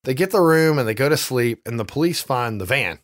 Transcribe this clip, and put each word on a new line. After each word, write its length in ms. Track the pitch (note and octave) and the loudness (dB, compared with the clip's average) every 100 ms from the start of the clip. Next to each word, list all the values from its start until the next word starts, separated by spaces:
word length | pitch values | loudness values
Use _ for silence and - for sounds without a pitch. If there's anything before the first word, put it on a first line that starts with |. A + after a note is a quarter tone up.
they 100 | - | -4
get 180 | C3+ F#3+ | -2 0
the 80 | G#3 | 2
room 380 | E3+ D#3+ D#3+ D3 | 4 4 4 2
and 100 | A2+ | 0
they 60 | |
go 140 | G#2+ C#3 | 0 0
to 80 | D3+ | 0
sleep 440 | - B2+ A#2 A2+ | 0 0 0 -2
and 140 | - A#2 | -8 -8
the 60 | |
police 360 | G#2 C#3+ E3+ E3 | -6 -2 -2 -2
find 400 | - B2 A#2 G#2+ | -2 -2 -2 -6
the 40 | |
van, 340 | F#2 C3+ G2 D#2 | -2 -2 -2 -8